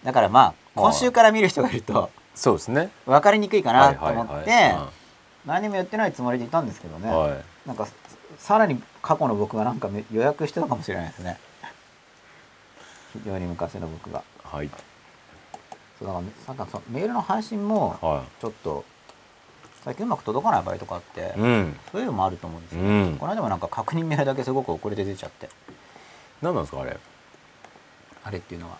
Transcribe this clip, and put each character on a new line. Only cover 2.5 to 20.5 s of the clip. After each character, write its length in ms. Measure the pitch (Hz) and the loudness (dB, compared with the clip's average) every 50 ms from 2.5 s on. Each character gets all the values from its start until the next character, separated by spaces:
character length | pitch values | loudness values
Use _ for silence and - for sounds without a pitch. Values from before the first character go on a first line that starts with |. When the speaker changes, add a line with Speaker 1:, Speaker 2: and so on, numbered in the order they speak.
Speaker 2:
う 40 | 104 80 | 2 2
で 40 | |
す 60 | - - | 0 -2
ね。 220 | 117 143 170 202 - - - | 0 0 0 -2 -6 -14 0
Speaker 1:
分 160 | - 131 147 | 4 4 8
か 100 | - 202 | 8 8
り 60 | 208 214 | 6 6
に 100 | 208 190 | 2 2
く 80 | 220 | 0
い 60 | 202 | 0
か 100 | - 120 | 2 4
な 220 | 113 127 139 139 135 | 6 8 8 6 6
と 100 | 135 156 | 2 -2
思 200 | 151 147 113 117 | -2 -2 -2 -4
っ 20 | |
て、 60 | - | -4
Speaker 2:
は 80 | - 147 | -6 -8
い 20 | 156 | -2
は 0 | |
い 280 | 208 233 240 185 131 - | 2 4 6 6 6 4
は 40 | - | 0
い。 20 | |
う 20 | 143 | -4
ん。 40 | 135 - - - - - _ _ _ _ _ - | -8 -12 -18 -20 -20 -20 _ _ _ _ _ -8
Speaker 1:
何 220 | 143 156 185 208 214 | -4 -4 -2 -2 -2
も 60 | 202 | -4
言 80 | 190 | -4
っ 40 | 180 | -4
て 100 | 185 214 | -4 -2
な 100 | 214 220 | -2 -2
い 60 | 185 | -2
つ 100 | 139 - | -2 -4
も 100 | 123 123 | -2 -2
り 60 | 123 127 | -2 -2
で 60 | 120 | -4
い 40 | 117 | -2
た 120 | - 165 | -2 -2
ん 80 | 151 113 | -2 -2
で 60 | 104 | -8
す 60 | - | -10
け 80 | - 85 | -14 -14
ど 100 | 78 82 | -12 -8
ね。 120 | 95 - | -4 0
Speaker 2:
は 240 | - - 156 147 143 | 2 2 2 0 -2
い。 100 | - - - - - - | -6 -10 -16 -20 -18 -14
Speaker 1:
な 60 | 151 | -14
ん 40 | 120 | -8
か、 120 | 107 107 101 - - - - - - - - 156 - | -8 -8 -8 -8 -20 -20 -20 -20 -20 -20 -20 -20 -18
さ 200 | - - 202 220 | 0 2 4 4
ら 80 | 220 | 4
に 160 | 185 143 117 107 - - - | 4 2 -4 -6 -12 -16 -14
過 140 | - - 156 | -2 -2 0
去 100 | 143 156 | 2 2
の 80 | 127 110 | 0 0
僕 220 | 101 104 101 - | 0 -2 -2 -2
が 80 | 110 107 | -2 -2
な 80 | 120 | -2
ん 80 | 117 - | -2 -4
か 80 | - 98 | -6 -6
め-、 160 | 101 104 104 - | -6 -6 -8 -4
予 80 | 110 110 | -2 0
約 260 | 117 139 151 - 160 | 2 2 0 -2 -6
し 60 | 147 | -6
て 80 | - 170 | -4 -4
た 60 | 160 | -4
か 100 | 135 127 | -4 -4
も 60 | 107 | -6
し 80 | - - | -6 -8
れ 60 | 95 | -6
な 100 | 90 87 | -6 -6
い 20 | 87 | -8
で 60 | - | -12
す 40 | - | -12
ね。 180 | 90 90 85 - - - - - - - - - _ _ _ _ _ _ _ _ _ - - - - _ _ _ _ _ _ - - - - - - - - | -12 -12 -12 -12 -16 -20 -20 -20 -20 -20 -20 -20 _ _ _ _ _ _ _ _ _ -20 -20 -20 -20 _ _ _ _ _ _ -20 -20 -20 -20 -20 -20 -18 -18
非 80 | 110 107 | -14 -10
常 140 | 107 95 92 | -8 -6 -6
に 80 | 90 | -6
昔 280 | 87 85 82 87 82 - | -6 -6 -6 -8 -8 -8
の 120 | 95 87 82 | -10 -12 -12
僕 240 | 80 80 - - | -12 -14 -14 -12
が。 100 | 82 - - _ _ - - | -12 -12 -12 _ _ -20 -18
Speaker 2:
は 180 | - - 73 | -12 -10 -8
い。 80 | 73 73 - - - - - _ _ - _ _ _ - - - - _ - - - _ - - - - _ - | -10 -10 -12 -16 -20 -20 -20 _ _ -20 _ _ _ -20 -20 -20 -20 _ -20 -20 -20 _ -20 -20 -20 -20 _ -14
Speaker 1:
そ 60 | - | -10
う、 40 | 98 | -8
だ 60 | 92 | -8
か 60 | 87 | -8
ら、 340 | 87 98 110 - - - 131 | -8 -10 -14 -16 -16 -16 -12
な 100 | 131 101 | -12 -12
ん 20 | |
か 40 | 87 | -10
そ 80 | - 117 | -10 -14
の 40 | - - | -12 -10
メ 140 | 117 139 | -8 -6
ー 60 | 185 220 | -6 -4
ル 60 | 240 | -4
の 60 | 240 | -4
配 220 | - - 190 220 | -4 -2 -4 -4
信 240 | 214 - 226 208 202 | -4 -6 -8 -6 -4
も、 320 | 208 220 208 151 101 - - | -2 0 0 0 0 -2 -2
Speaker 2:
は 240 | - 80 76 71 65 | -2 -2 -2 -2 -4
い。 160 | - - - | -10 -14 -10
Speaker 1:
ち 40 | - | -10
ょ 20 | 113 | -10
っ 40 | - - | -10 -8
と、 220 | - 85 73 71 - - _ _ _ - - _ _ _ _ _ _ _ - - - - - - - | -8 -6 -6 -6 -8 -12 _ _ _ -20 -20 _ _ _ _ _ _ _ -20 -20 -20 -20 -20 -14 -12
最 100 | 135 123 | -12 -8
近 100 | - 208 | -8 -4
う 40 | 240 | -6
ま 80 | 190 | -6
く 80 | - - | -6 -4
届 200 | - 107 131 180 | -4 -4 0 0
か 80 | 226 | 2